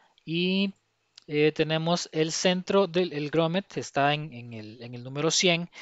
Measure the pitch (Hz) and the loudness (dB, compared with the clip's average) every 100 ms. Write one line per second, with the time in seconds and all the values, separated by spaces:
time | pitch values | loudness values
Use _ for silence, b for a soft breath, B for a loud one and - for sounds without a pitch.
0 | b b - 165 180 190 202 - _ _ | b b -6 -2 0 0 -2 -4 _ _
1 | _ - - 147 151 151 156 160 165 175 | _ -20 -4 2 2 2 0 0 0 0
2 | - 156 160 - 190 180 - 196 190 170 | -2 -2 0 2 0 0 2 2 4 2
3 | 180 147 147 156 165 180 - 151 120 143 | 0 -2 -2 2 2 0 -4 -8 -4 0
4 | 139 147 151 120 120 113 107 120 120 120 | 2 0 -4 -12 -14 -14 -14 -14 -14 -12
5 | 123 139 156 - 185 170 175 B | -10 -2 0 2 4 2 0 B